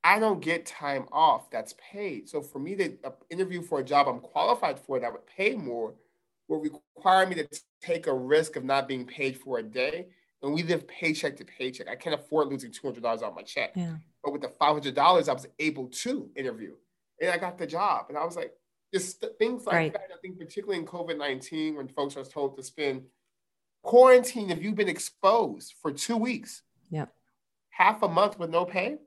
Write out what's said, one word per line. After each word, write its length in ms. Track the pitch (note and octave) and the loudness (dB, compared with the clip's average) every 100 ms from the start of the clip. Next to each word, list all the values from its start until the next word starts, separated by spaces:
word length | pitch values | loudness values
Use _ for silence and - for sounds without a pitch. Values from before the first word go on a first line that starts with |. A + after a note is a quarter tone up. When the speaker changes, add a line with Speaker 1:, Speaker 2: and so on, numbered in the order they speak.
Speaker 1:
I 160 | E3+ G#3 | 4 4
don't 220 | A3 F#3 | 4 0
get 240 | D3 E3+ - | -2 -4 -4
time 420 | - C#3+ C#3 - | -10 -6 -4 -4
off 380 | C#3+ D#3+ - - | 2 2 2 -2
that's 240 | A2+ G#2+ - | -8 -8 -16
paid. 520 | - G3+ G3+ C3 - | -18 -10 -8 -10 -8
So 120 | D3+ | -10
for 180 | C#3+ C#3 | -8 -10
me 160 | D3+ G3 | -8 -4
to, 220 | E3+ - | -4 -4
uh, 80 | C3+ - _ | -14 -16 _
interview 320 | E3 F#3 F3+ | -4 -4 -4
for 180 | E3+ D3 | -4 -4
a 40 | |
job 240 | C3 C#3+ C#3 | 2 2 2
I'm 120 | B2 | 0
qualified 600 | - D3 F#3 A#3+ E3+ C3+ | -6 -2 2 2 0 -4
for 200 | - C3 | -4 -4
that 120 | A#2 | -4
would 140 | - _ | -8 _
pay 300 | - G3 B3+ | -2 -2 -2
more 400 | C#3 A#2 A2 - _ _ _ _ _ | -6 -6 -6 -10 _ _ _ _ _
would 120 | D#3 | -4
require 640 | D3+ - _ - F#3 F#3+ F#3 | -4 -8 _ -2 4 6 4
me 100 | F#3 | -2
to 100 | D3+ | -6
t-, 120 | - _ _ | -10 _ _
take 240 | - E3+ E3 | -4 -4 -2
a 60 | |
risk 440 | C3 B2+ D3+ D#3 D3 | -2 4 4 4 -4
of 80 | C3 | 0
not 200 | C#3 C3+ | 0 0
being 200 | C3 B2 | -6 -8
paid 320 | - C3+ C3 | -4 -4 -4
for 220 | C3+ A#2+ | -6 -4
a 40 | |
day. 460 | A2 A#2+ C3 D#3+ F#3 _ _ _ | -4 -4 -2 -4 -10 _ _ _
And 120 | C#3 | -4
we 80 | D#3 | -2
live 240 | E3 E3+ - | 0 -2 -2
paycheck 500 | - D#3+ D#3 - - | -4 -2 0 -4 -6
to 80 | - | -18
paycheck. 420 | - C3 B2+ - | -8 -6 -6 -12
I 80 | A#2 | -8
can't 180 | E3+ | -4
afford 360 | D3 - D#3 C#3+ | -6 0 2 2
losing 200 | C3+ B2 | -2 -8
two 160 | - C#3 | -8 -8
hundred 160 | A#2 | -4
dollars 180 | A#2 A2+ | -4 -2
off 120 | A2 | -4
my 100 | E2+ | -10
check." 280 | G2+ - B2 - | -8 -4 -4 -4
Speaker 2:
Yeah. 220 | F3 D#3+ - _ | -6 -8 -16 _
Speaker 1:
But 120 | D3 | -6
with 80 | C#3+ | -6
the 80 | B2+ | -8
five 240 | - D3+ | 2 4
hundred 200 | D3+ C#3 C3 | 4 0 4
dollars, 340 | D#3 F#3 D3+ | 6 6 4
I 40 | |
was 140 | C3 - - | -2 -4 -4
able 280 | D#3 D3 B2+ | -2 -2 -10
to 420 | - A#3+ C4+ - - | -6 -4 -4 -6 -6
interview. 400 | C3 A2+ F2+ - _ _ _ _ | -6 -6 -14 -16 _ _ _ _
And 100 | F3 | -2
I 60 | F3 | 0
got 200 | F3+ F3+ | -4 -6
the 80 | D#3 | -6
job. 400 | E3 G3+ C3 - | -2 0 0 -4
And 80 | D3 | -6
I 80 | E3 | -4
was 100 | E3+ | -6
like, 180 | E3+ - _ _ _ | -10 -12 _ _ _
just 280 | F#3+ F#3 - | -4 -4 -8
th-, 120 | - - | -12 0
things 260 | A3+ B3 - | 0 0 0
like 80 | |
Speaker 2:
Right. 200 | E3+ D#3 | 2 2
Speaker 1:
that. 160 | - - | -4 -10
I 40 | F3+ | -16
think 160 | F#3 F3+ | -16 -16
particularly 420 | D#3 - G3 F#3 | -12 -12 -6 -6
in 60 | D#3 | -6
covid 320 | F3 E3+ D#3 | -8 -6 -4
nineteen, 580 | C#3+ C3+ C3+ D#3+ D#3 D3+ | -4 -6 -6 -4 -4 -6
when 100 | C3 | -8
folks 300 | C#3 C#3 C#3 | -6 -6 -6
are 80 | C3 | -12
told 320 | D3+ C#3 C3+ | -6 -6 -6
to 60 | |
spend 460 | C3 - C#3+ C3 C3 _ _ _ _ _ _ _ | -16 -4 -4 -4 -10 _ _ _ _ _ _ _
quarantine, 680 | - A#3+ B3+ B3+ B3 A#3 G3+ | 6 10 12 10 8 -4 -4
if 120 | E3 | -4
you've 140 | F#3+ G#3+ | -2 0
been 140 | F#3+ | 0
exposed 840 | D#3 - _ F#3+ A3+ F3 C#3+ - - | -2 -8 _ 4 4 2 -4 -16 -10
for 120 | D#3+ | -8
two 240 | C#3+ - A#3 | -6 -4 -2
weeks, 460 | A#3+ A3 - - _ _ _ | -2 -4 -10 -20 _ _ _
Speaker 2:
Yep. 260 | D#3 - _ _ _ _ _ _ | -8 -8 _ _ _ _ _ _
Speaker 1:
half 340 | - F#3 G#3+ | 2 2 4
a 60 | G3 | 0
month 280 | E3+ G#3 G3+ | 4 2 0
with 120 | E3 | 0
no 160 | E3 F3 | 0 0
pay. 320 | F#3+ G#3 D4+ | -2 -4 -6